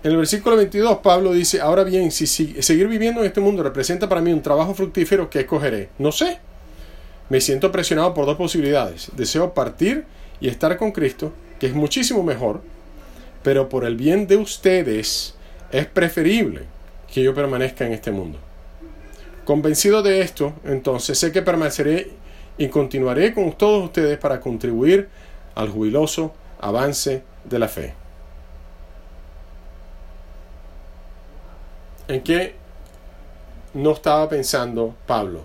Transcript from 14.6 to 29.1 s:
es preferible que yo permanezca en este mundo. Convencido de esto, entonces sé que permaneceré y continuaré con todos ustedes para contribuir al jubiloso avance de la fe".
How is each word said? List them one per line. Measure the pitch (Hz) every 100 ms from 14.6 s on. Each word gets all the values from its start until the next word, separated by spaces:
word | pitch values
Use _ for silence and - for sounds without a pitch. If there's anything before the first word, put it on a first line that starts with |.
| 190 185 143 110 107 - - - - - -
es | 131 151
preferible | - 170 175 160 226 165 - - - - - -
que | -
yo | 127
permanezca | 135 143 127 127 - 120
en |
este | 110 117
mundo. | 98 87 71 - - - - - - - - - -
Convencido | - 143 156 151 208 214
de | 202 190
esto, | 180 - 143 156
entonces | 143 135 135 127 - 127
sé | 170
que | 175
permaneceré | 180 170 156 - 147 165 - - - - - -
y | 139
continuaré | 147 135 139 127 123 208
con | 220 175
todos | - 208 214
ustedes | 175 - 151 147
para | 143 127
contribuir | 131 113 123 117 139 196 196 - - - -
al | - 110
jubiloso | 104 107 131 156 - 160 - - -
avance | 104 110 139 139 143 131 - -
de | - 123
la | 113
fe". | - 69 - - - - - - - - - - - -